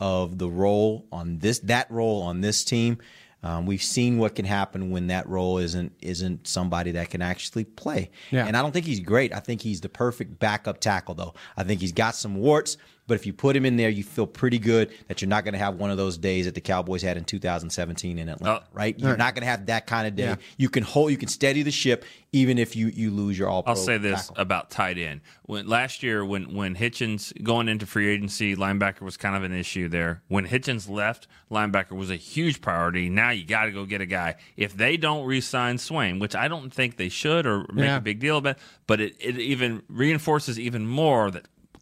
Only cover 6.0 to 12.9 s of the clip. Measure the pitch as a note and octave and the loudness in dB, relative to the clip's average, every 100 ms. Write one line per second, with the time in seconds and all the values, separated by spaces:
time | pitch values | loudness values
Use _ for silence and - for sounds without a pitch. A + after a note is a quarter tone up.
6 | F2+ F2 F#2 E2+ - F#2 F2+ F2 F2 E2+ | -8 -4 -4 -4 -4 -2 0 0 -2 -4
7 | E2+ F2 F2+ F2+ - A2+ G#2+ - - D3 | -4 -4 -2 -4 -4 -6 -6 -6 -4 -2
8 | F#2 - - C3 A2 A#2 D3 F3 D#3+ G#2 | -4 -10 -2 0 2 2 0 0 -2 -2
9 | F2 A#2 B2+ F#2+ - A2+ A2+ F2+ F#2+ - | 2 2 2 -2 -6 -6 -4 -6 -6 -2
10 | B2 A#2 G2 E2+ G#2+ G#2 G#2+ - G#2+ F#2+ | -2 -2 -8 -2 0 0 -4 -2 0 0
11 | - E2+ E2+ - - - F#2+ F#2+ F#2 E2+ | -2 -8 -10 -12 -10 -4 0 0 0 2
12 | A2+ - G#2+ G2 C3+ D3+ - - - | 2 0 -4 2 4 4 2 -6 -12